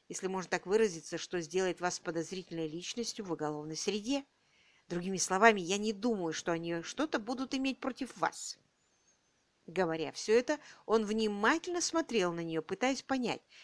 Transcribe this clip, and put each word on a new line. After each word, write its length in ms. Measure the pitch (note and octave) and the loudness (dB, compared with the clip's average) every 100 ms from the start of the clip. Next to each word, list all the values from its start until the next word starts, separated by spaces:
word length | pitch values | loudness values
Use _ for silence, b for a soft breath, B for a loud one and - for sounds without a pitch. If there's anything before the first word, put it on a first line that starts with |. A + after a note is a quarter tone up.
| - | -12
если 200 | F3+ F#3+ | -6 -4
можно 200 | F#3+ E3+ | -4 -2
так 160 | F3+ | -2
выразиться, 540 | F3+ A3 G#3+ E3 - E3 | 2 4 4 0 -8 -8
что 220 | - F3+ | -4 -4
сделает 400 | D3+ F3+ F#3 D#3+ | -2 0 0 0
вас 180 | F3 - | -2 -4
подозрительной 680 | F3+ E3 D#3 F#3+ F3 E3 D#3+ | -4 -4 -4 -6 -8 -6 -4
личностью 560 | E3 F3 A#3+ A3+ - | -6 -8 -6 -6 -6
в 80 | F#3+ | -4
уголовной 420 | D3+ D3+ D3+ D#3 D#3 | -2 -2 -4 -6 -6
среде. 480 | - G#3 G#3+ C#4 C#4 b b b b b b | -2 -2 0 -2 -4 b b b b b b
Другими 280 | F3 F3+ F#3 | -4 -2 -2
словами, 440 | - F#3+ A3+ G3+ | 2 8 8 8
я 160 | E3+ G3+ | 2 0
не 160 | G#3+ | 0
думаю, 400 | G3+ B3 G#3 E3 | 0 0 0 -2
что 200 | D#3 - | -2 -2
они 300 | E3 E3+ E3+ | -2 0 -4
что-то 360 | - - D#4 - | -4 -4 -2 -2
будут 340 | G#3+ B3+ C4 | -2 -4 -2
иметь 280 | C4+ C4+ B3 | -2 -2 -2
против 360 | B3+ - B3+ - | -6 -6 -8 -2
вас». 420 | - - - - _ _ _ _ _ _ _ _ _ _ - | -2 -2 -12 -12 _ _ _ _ _ _ _ _ _ _ -6
Говоря 460 | E3+ E3+ D#3+ C#3+ | 0 0 0 -4
всё 260 | - - A3+ | -4 4 4
это, 220 | B3 D4 B B - | 4 -2 B B 2
он 180 | A3+ | 2
внимательно 760 | G#3 A3 G#3+ G3+ A3 D#4+ F#4 F4 | 2 2 0 4 4 4 2 -2
смотрел 520 | - E4 D#4+ A#3 F3+ | 0 0 0 2 2
на 120 | E3+ | 0
неё, 180 | E3 D#3+ | -2 -2
пытаясь 400 | - - B3+ B3+ | -2 0 0 0
понять, 400 | - C4+ A3+ - _ B | -2 -2 0 -4 _ B